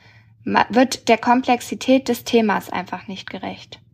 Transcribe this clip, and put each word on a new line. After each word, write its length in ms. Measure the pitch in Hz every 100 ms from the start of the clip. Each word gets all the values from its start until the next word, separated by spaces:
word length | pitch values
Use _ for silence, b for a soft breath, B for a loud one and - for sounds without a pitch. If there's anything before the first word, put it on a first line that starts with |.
| b b b b
ma-, 240 | - 196 -
wird 380 | 208 262 - -
der 100 | 220
Komplexität 920 | - 247 254 240 - - - 262 262
des 160 | 233 -
Themas 440 | 233 220 185 -
einfach 380 | - 185 185 -
nicht 220 | 190 -
gerecht. 500 | 190 190 190 - - _